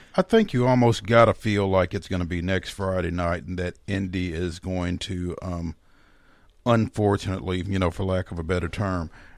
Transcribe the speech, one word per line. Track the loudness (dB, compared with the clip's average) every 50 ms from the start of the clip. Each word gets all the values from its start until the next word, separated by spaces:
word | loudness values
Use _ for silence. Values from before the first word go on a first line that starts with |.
| -20 -4 -2
I | -2
think | 0 2 2 2 2 2 0
you | 0 2 4
almost | 4 6 6 4 4 2 0
gotta | 4 6 8 8 8 6
feel | 2 0 0 0 2 2 2
like | 4 2 2 2 -2
it's | -6 -4 -4
gonna | -2 -2 -2
be | -2 -2 -2
next | -2 0 -2 -2 -2 -6
Friday | -8 -4 -4 -2 0 0 -2 -2
night | -2 -2 -2 -2 -2 -4 -6
and | -8 -6 -4
that | -4 -6 -6 -8 _ -4
Indy | -4 -2 -2 -2 -2 -2 -2 -2 -2
is | -4 -4 -4 -6 -6
going | -8 -6 -4 -2 -2 -2 -4 -4
to, | -6 -6 -6 -6 -4 -6 -6 -8
um, | -8 -8 -6 -6 -6 -8 -8 -10 _ _ _ _ _ _ _ _ _ _ -20 _ _ _ _ _ _
unfortunately, | 2 4 4 2 0 0 2 2 4 2 2 0 -4 -6 -4 -4 -4 -4 -4 -2
you | -2 0 2
know, | 2 0
for | 0 -2 -2
lack | 0 0 0 -2 -4
of | -6 -8
a | -2
better | 0 0 0 0 -2
term, | -4 -2 -2 -2 0 -2 -4 -6 -8 -16 -20 -20 -20